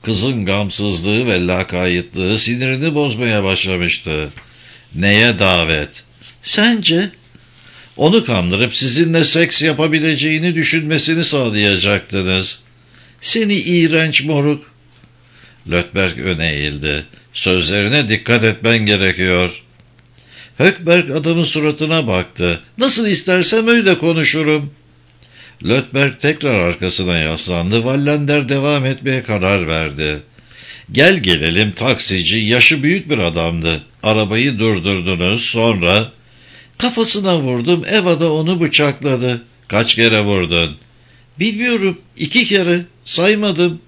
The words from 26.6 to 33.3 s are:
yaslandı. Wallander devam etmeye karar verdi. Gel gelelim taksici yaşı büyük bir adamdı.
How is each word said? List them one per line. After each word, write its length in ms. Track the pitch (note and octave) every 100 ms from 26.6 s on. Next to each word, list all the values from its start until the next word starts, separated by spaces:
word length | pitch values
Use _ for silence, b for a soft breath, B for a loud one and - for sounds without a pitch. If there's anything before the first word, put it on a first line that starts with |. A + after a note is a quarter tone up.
| F2 E2+ F#2 F2+ F#2 E2+
yaslandı. 580 | D#2 D#2+ - F2 F2 A2+
Wallander 720 | A#2 C3+ C#3+ D3+ C#3+ D3 B2
devam 360 | C#3 C#3 D3 C3
etmeye 380 | C3 C3+ C3
karar 440 | A#2 G#2 F#2 G2 D#2+
verdi. 520 | D#2+ D#2+ C#2+ D#2 D2+ - B B B B B -
Gel 260 | B2 E3 F#3+
gelelim 540 | G2 D#2+ D#2+ E2+ G#2+
taksici 680 | F2+ B2 C3 - F#2+ E2 A2
yaşı 460 | G#2+ A#2+ C3+ D#3
büyük 260 | C#3+ F#3+ D#3
bir 80 | C3+
adamdı. 680 | E2+